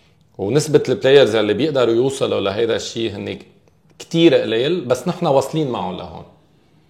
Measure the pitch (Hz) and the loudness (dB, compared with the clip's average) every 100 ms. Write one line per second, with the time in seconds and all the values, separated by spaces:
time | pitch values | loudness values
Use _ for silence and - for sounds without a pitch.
0 | _ _ _ - 101 139 147 143 - 123 | _ _ _ -8 -2 -2 2 2 2 0
1 | 131 139 117 110 104 104 151 135 117 117 | 4 6 6 4 0 0 -2 0 2 2
2 | 135 135 113 104 98 101 117 107 - 120 | 0 -2 -4 -2 -2 -2 -2 -2 -6 -8
3 | 113 101 101 98 - _ _ _ _ - | -8 -8 -10 -12 -16 _ _ _ _ -20
4 | - 165 165 127 110 113 139 180 127 123 | -6 4 6 6 2 -2 -2 -2 -2 -2
5 | 180 170 175 135 127 160 143 110 92 92 | -4 -4 0 2 0 -2 -4 -4 -8 -10
6 | 85 87 - _ _ _ _ _ | -12 -16 -20 _ _ _ _ _